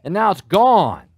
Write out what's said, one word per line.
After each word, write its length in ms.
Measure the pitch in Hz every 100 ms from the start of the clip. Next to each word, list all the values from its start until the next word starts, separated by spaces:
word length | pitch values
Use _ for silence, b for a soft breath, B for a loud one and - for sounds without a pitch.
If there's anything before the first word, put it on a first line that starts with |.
and 80 | 139
now 180 | 185 220
it's 120 | 185
gone. 600 | - 190 247 233 139 82 -